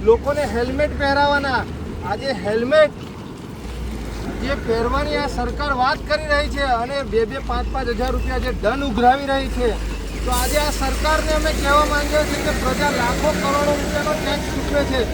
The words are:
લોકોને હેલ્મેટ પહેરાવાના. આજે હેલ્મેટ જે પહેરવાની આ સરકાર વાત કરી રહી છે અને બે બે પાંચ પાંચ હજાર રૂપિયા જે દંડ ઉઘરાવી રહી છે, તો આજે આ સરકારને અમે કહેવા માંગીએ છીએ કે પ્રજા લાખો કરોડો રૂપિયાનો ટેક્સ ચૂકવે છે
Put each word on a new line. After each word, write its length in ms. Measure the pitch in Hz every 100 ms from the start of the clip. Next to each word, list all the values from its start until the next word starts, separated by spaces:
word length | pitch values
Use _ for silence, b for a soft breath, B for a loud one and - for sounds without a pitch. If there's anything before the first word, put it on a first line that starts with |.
લોકોને 400 | 214 226 269 285 277
હેલ્મેટ 400 | 220 247 269 294 269
પહેરાવાના. 600 | 277 277 285 285 277 240 - - - - 202
આજે 180 | 208 539 220 196
હેલ્મેટ 480 | 220 240 302 302 - - - - - - - - - - - - - - -
જે 180 | 233 277 -
પહેરવાની 520 | 226 233 269 294 277
આ 100 | 294 -
સરકાર 340 | 240 - 285 269
વાત 180 | 254 311 -
કરી 240 | 302 311 285
રહી 180 | 294 277
છે 160 | 277 240
અને 140 | 240 277 262
બે 140 | 214 220
બે 220 | 269 269
પાંચ 180 | 240 226
પાંચ 240 | 262 247 220
હજાર 140 | 254 247
રૂપિયા 300 | - 254 254
જે 100 | 208
દંડ 260 | 196 262 277
ઉઘરાવી 440 | 208 240 269 277 269
રહી 160 | 269 247
છે, 180 | 247 190 - - - - -
તો 60 | -
આજે 220 | 254 294
આ 120 | 294 -
સરકારને 560 | 269 262 302 311 302
અમે 180 | 302 - -
કહેવા 320 | 277 294 302
માંગીએ 320 | 294 294 302 294
છીએ 140 | 285 277
કે 80 | 277
પ્રજા 300 | 254 254 285
લાખો 380 | 269 240 - 302 302
કરોડો 240 | 277 285 294
રૂપિયાનો 480 | 285 277 294 294 302
ટેક્સ 240 | 294 294 285
ચૂકવે 280 | - - 285 277
છે 100 | 262 214